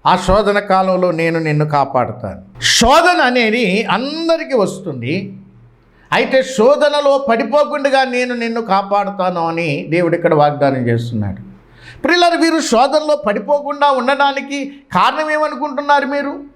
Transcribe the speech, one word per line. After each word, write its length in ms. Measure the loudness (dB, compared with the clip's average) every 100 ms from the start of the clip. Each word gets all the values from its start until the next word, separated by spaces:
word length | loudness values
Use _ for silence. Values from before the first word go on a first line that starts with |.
| 2
ఆ 100 | 2
శోధన 420 | 2 2 2 0
కాలంలో 520 | 2 0 2 2 0
నేను 280 | 0 -2 0
నిన్ను 300 | 0 0 0
కాపాడుతాను. 920 | 0 0 -2 -2 -6 -12 -12 -18 -6
శోధన 600 | -2 2 4 6 4 2
అనేది 640 | 2 2 0 0 0 0 0
అందరికీ 720 | -2 -4 -6 -2 -2 0 -2
వస్తుంది. 840 | -2 -4 -10 -8 -6 -6 -8 -16 -20 -20 -20 _ _ _ _
అయితే 320 | -2 2 0
శోధనలో 840 | 0 2 4 4 2 2 2 2 0
పడిపోకుండా 760 | -2 0 0 0 0 0 2
నేను 320 | 0 -2 -4 -4
నిన్ను 260 | -4 -4
కాపాడుతాను 840 | 0 -2 0 -2 -2 -2 -4 -2 -4
అని 380 | -2 -4 -4 -2
దేవుడు 260 | 0 0 0
ఇక్కడ 180 | 2
వాగ్దానం 540 | 4 2 2 0 0 0
చేస్తున్నాడు. 680 | -2 -2 -4 -6 -8 -14 -20 _ -20 -20 -6
ప్రియులారా, 340 | -2 2 2 2
వీరు 240 | 2 0
శోధనలో 560 | 2 2 4 2 0 -2
పడిపోకుండా 760 | 0 -4 -2 -2 -2 0 0
ఉండడానికి 920 | 2 0 2 0 0 -8 -8 -8 -14 _
కారణం 380 | 2 2 0 -2
ఏమనుకుంటున్నారు 760 | -2 -2 -4 -6 -4 2 2 2
మీరు? 360 | -4 -6 -10 -16